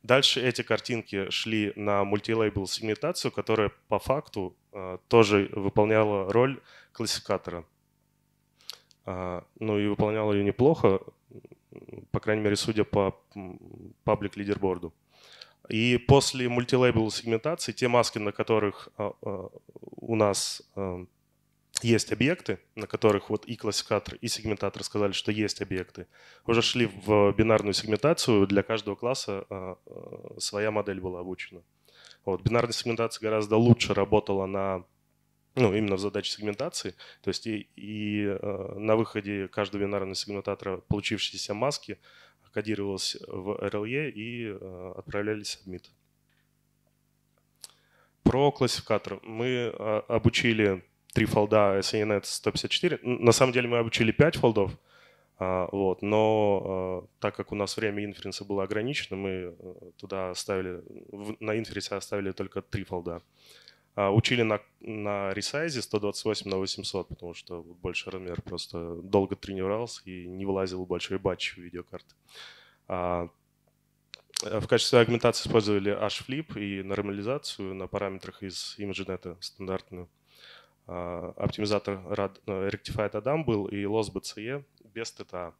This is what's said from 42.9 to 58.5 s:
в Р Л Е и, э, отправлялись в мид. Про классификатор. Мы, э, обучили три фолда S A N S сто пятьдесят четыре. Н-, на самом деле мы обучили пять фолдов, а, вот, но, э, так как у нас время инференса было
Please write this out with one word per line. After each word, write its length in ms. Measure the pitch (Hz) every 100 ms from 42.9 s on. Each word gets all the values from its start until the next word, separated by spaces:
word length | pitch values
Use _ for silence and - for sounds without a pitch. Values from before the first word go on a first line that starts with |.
| 95 - - -
в 300 | 98 92 -
Р 140 | 101 104
Л 100 | 107
Е 260 | 135 151
и, 340 | 104 113 120 113
э, 460 | 98 95 90 90 90
отправлялись 640 | - 101 104 107 101 - 95
в 20 |
мид. 220 | 90 - _ _ _ _ _ _ _ _ _ _ _ _ _ _ _ _ _ - _ _ _ _ _
Про 280 | - 127 143
классификатор. 680 | - 123 - - 107 - 98
Мы, 500 | - 110 123 123 120
э, 280 | - 107 107 -
обучили 760 | 117 117 - 123 110 104 95 - _ _
три 120 | - 107
фолда 520 | 104 104 107 101 98
S 160 | 92
A 40 | 110
N 140 | 107
S 160 | 104 -
сто 220 | - -
пятьдесят 200 | - -
четыре. 280 | - 175 139
Н-, 160 | 120 123
на 120 | 117
самом 220 | 110 131
деле 140 | 123 120
мы 100 | 120
обучили 340 | 117 - 113
пять 240 | - 147 -
фолдов, 360 | 123 107 95 - _ _ - _ _ _
а, 300 | 92 92 90
вот, 300 | 98 95 90
но, 1000 | 101 107 110 110 104 98 87 95 92 92
э, 40 | 90 _
так 160 | 107 -
как 160 | 101
у 40 | 104
нас 220 | 98 -
время 260 | 107 101
инференса 400 | 104 98 98 -
было 200 | 101